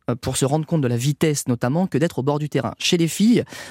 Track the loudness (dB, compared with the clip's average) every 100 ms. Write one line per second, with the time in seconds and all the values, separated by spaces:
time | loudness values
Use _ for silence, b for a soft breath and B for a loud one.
0 | -8 -4 -4 0 0 0 0 0 0 0
1 | 0 0 0 0 -2 -2 0 0 0 0
2 | 0 0 -2 -2 -2 -2 -4 -4 0 2
3 | 2 2 4 4 2 B B